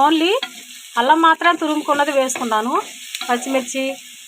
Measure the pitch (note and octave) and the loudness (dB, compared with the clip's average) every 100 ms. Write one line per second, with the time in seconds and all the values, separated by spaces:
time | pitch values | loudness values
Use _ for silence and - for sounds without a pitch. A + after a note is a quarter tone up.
0 | D4 D#4+ E4+ B4 - - - - - A#3 | 4 4 2 0 -4 -12 -18 -20 -8 0
1 | B3+ D#4+ E4 D#4+ E4+ E4 D#4 D4+ D4+ C#4+ | 2 4 4 4 2 2 0 -2 0 0
2 | C#4+ C#4 C4 F4 A#3+ G#3+ A#3 F4 G#4+ - | 2 0 0 -2 -2 -2 0 -2 -4 -10
3 | - - - B3 C4+ C4 B3 C4+ C4+ C4+ | -12 -8 -4 -4 -2 -4 -2 -6 -6 -8
4 | - - | -14 -20